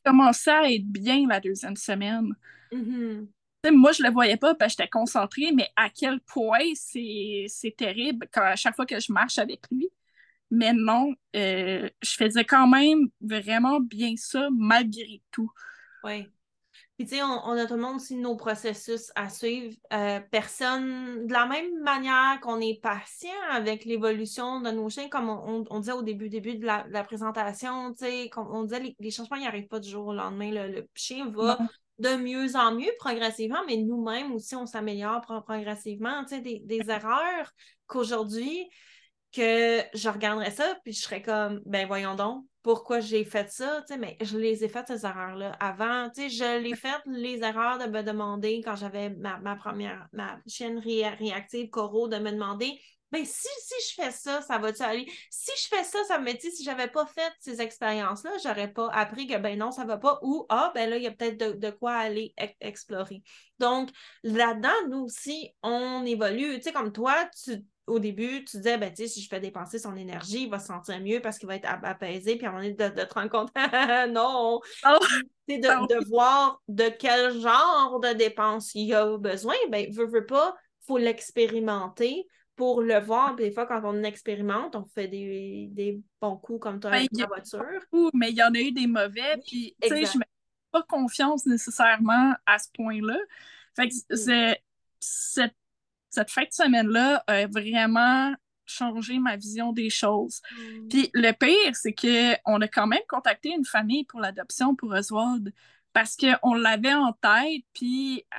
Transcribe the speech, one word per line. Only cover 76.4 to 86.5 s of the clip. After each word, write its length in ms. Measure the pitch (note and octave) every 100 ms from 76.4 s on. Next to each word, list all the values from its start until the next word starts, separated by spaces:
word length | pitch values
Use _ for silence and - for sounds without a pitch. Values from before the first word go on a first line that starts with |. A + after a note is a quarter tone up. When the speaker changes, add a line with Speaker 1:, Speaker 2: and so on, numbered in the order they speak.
| C#4 - -
Speaker 2:
de 200 | G3+ A3+ A3+
quel 440 | C4 A#3+ B3 A#3+
genre 580 | A3+ B3 E4 D#4 C4 B3+
de 140 | A#3+
dépenses 600 | A3+ A3 G#3+ G#3+ A3 G#3+ G#3
il 100 | G#3+
y 80 |
a 220 | G#3+ G#3+ G#3+
besoin. 380 | G3+ F#3+ A3 A#4 G#4+
Ben, 200 | G#3+ G3+
veux, 160 | G#3 A#3
veux 180 | A#3 G#3+
pas, 280 | C4+ E4 F#4 _ _ -
faut 120 | C4
l'expérimenter 1300 | A#3 A3+ - - A3+ A3+ A3 G3+ F#3+ G3+ A#3+ D4 F#4 _ _ -
pour 260 | B3+ A#3+
le 180 | A3+ G#3+
voir. 340 | G#3 A3+ C4+ B3
Puis 100 | G#3+
des 60 |
fois, 140 | G3+ A#3
quand 140 | A3+
on 180 | G#3 G#3
expérimente, 720 | G#3+ G#3 - G3+ G3+ G3+ D#4 A#3+
on 80 |
fait 240 | G3+ - F#3+
des, 600 | G3 G3 G3 G3 G3+ G#3
des 280 | G3+ G3+ G3+ G#3 _
bons 160 | G#3+ F#3+
coups 240 | -